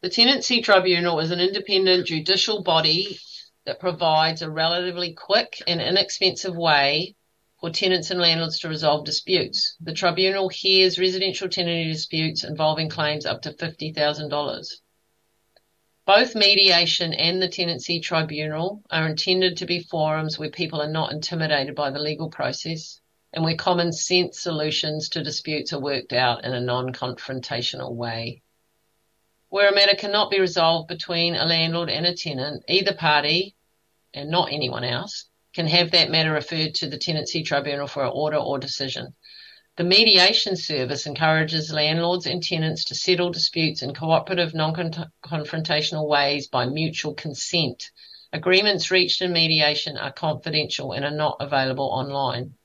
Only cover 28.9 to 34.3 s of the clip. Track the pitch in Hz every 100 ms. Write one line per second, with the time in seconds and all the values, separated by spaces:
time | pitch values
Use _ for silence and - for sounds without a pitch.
28.9 | _ _ _ _ _ _ 196 202 196 202
29.9 | 202 208 202 202 196 185 170 165 165 160
30.9 | 170 - 170 170 170 160 165 165 165 170
31.9 | 147 175 180 165 131 139 147 - 185 196
32.9 | 196 165 151 147 165 196 _ _ _ _
33.9 | _ _ - 143